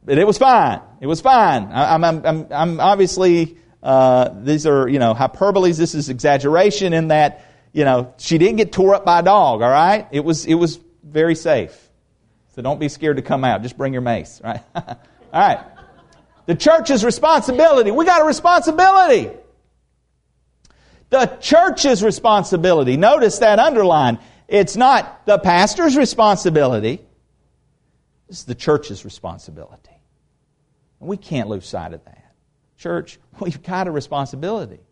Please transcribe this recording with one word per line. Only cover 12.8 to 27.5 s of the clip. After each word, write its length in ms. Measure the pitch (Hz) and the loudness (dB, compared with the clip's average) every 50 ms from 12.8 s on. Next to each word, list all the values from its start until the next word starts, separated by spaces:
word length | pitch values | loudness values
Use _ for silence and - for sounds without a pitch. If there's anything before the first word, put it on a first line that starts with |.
| 151 143 | -6 -8
scared 280 | - - 156 156 147 | -8 -6 -4 -4 -4
to 60 | 131 127 | -4 -4
come 200 | - - 139 131 | -6 -6 -4 -2
out. 200 | 127 120 110 107 | -2 -4 -4 -6
Just 140 | 127 - | -10 -10
bring 160 | - 135 135 135 | -8 -8 -6 -6
your 100 | 127 123 | -6 -4
mace, 380 | 120 117 101 78 - - - - | -4 -6 -6 -6 -12 -20 -16 -12
right? 160 | 113 110 - - _ | -12 -12 -12 -14 _
<laughs> 60 | _ | _
All 200 | 175 175 - 123 - _ _ _ _ _ _ - | -14 -12 -12 -18 -20 _ _ _ _ _ _ -2
right. 260 | 156 196 196 139 - - - - - - _ _ _ _ _ _ _ _ _ _ _ _ | 0 0 0 0 -2 -6 -18 -20 -20 -20 _ _ _ _ _ _ _ _ _ _ _ _
The 80 | - 170 | -6 -4
church's 500 | - - 294 320 330 - - 277 240 190 | 0 2 2 2 2 2 0 -2 0 0
responsibility. 880 | 240 - - - 311 320 294 214 - 254 247 311 330 294 262 226 202 | -2 -2 0 2 2 2 2 0 -2 0 2 4 4 4 4 2 0
We 140 | 208 269 330 | 0 0 2
got 180 | 349 359 339 311 | 2 4 4 4
a 40 | |
responsibility. 1040 | 311 285 - - 339 349 349 - 320 311 320 359 381 392 381 370 339 262 202 120 95 - - - _ _ _ _ _ _ _ _ _ _ _ _ _ _ _ _ _ _ _ _ _ _ _ _ _ _ _ _ _ _ _ _ _ | 2 0 0 2 2 2 2 2 0 0 2 4 4 6 6 6 4 4 2 2 -4 -12 -18 -20 _ _ _ _ _ _ _ _ _ _ _ _ _ _ _ _ _ _ _ _ _ _ _ _ _ _ _ _ _ _ _ _ _
The 160 | - 180 170 185 - - | 0 0 0 0 -4 -10
church's 600 | - - - 330 349 381 277 - - 277 254 185 196 | -4 2 4 4 4 4 0 -2 0 0 0 2 0
responsibility. 960 | 220 185 - - 233 214 208 180 - - 175 160 185 180 160 139 127 131 | -2 -2 0 0 2 2 2 0 -2 -4 -2 0 2 2 2 2 0 0
Notice 420 | 143 180 220 285 311 247 214 - - | 2 4 4 4 4 2 0 0 2
that 200 | 233 220 208 214 | 2 2 4 4
underline. 600 | 247 320 302 226 202 180 165 151 139 123 113 - - - _ _ _ _ | 2 2 2 0 2 2 2 2 2 0 -2 -4 -10 -20 _ _ _ _
It's 280 | - 202 196 - - | 0 0 0 0 0
not 500 | 208 247 262 277 226 - - - - _ | 0 2 4 4 2 0 -4 -14 -14 _
the 120 | - 208 196 | 0 0 0
pastor's 580 | - 185 175 175 190 214 - - 339 320 254 | 2 0 2 2 2 0 0 0 0 0 2
responsibility. 1040 | 285 277 233 - - 220 214 202 180 - 185 160 151 143 127 127 110 104 110 135 185 - _ _ _ _ _ _ _ _ _ | 2 0 0 0 2 2 2 2 0 -2 0 0 2 0 0 0 -2 -4 -4 -6 -6 -12 _ _ _ _ _ _ _ _ _